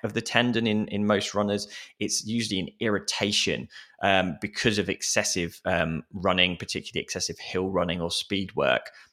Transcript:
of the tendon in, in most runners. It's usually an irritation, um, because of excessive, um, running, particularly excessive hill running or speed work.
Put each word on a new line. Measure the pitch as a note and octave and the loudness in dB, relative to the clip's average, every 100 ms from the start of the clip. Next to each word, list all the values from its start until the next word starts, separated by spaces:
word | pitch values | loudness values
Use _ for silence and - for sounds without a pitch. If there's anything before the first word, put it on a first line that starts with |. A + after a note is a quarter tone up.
of | G#2+ | -6
the | A2+ | -4
tendon | - A#2+ A#2+ A#2 A2+ | 0 2 2 2 2
in, | G#2+ G#2 | 2 0
in | G#2 | 0
most | G#2 G2+ - | 2 2 2
runners. | G2+ G#2 G2+ - - - - | 0 0 0 -4 -12 -14 -8
It's | G#2+ - | -4 -4
usually | G#2+ A#2 A2 F#2+ | -2 -2 -2 -2
an | E2 - | -4 -4
irritation, | A2+ G2 - - G#2 G2+ F#2+ B1+ - - - - | -2 0 -2 0 2 2 2 -2 -6 -16 -20 0
um, | G2 F#2+ F#2 D2+ | 4 4 2 -2
because | G#2 - B2 G#2 | -6 0 2 2
of | F#2 | 0
excessive, | - - A2 G2+ F#2 E2+ - | -2 -2 0 0 0 -2 -4
um, | F#2 F2 E2 D#2 - | 0 2 2 -2 -8
running, | F#2+ F#2 F2+ F2+ F2 | -2 2 4 4 2
particularly | - - - E2+ | -6 -8 -6 -6
excessive | - F#2 - E2 | -6 -4 -6 -8
hill | - F#2 F#2+ | -6 -2 0
running | F#2 F2 F2 | 0 0 -2
or | E2+ | -2
speed | - - G2 F#2+ | -4 -2 -4 -2
work. | - C#2 A#2 - - - | 0 2 2 -2 -18 -20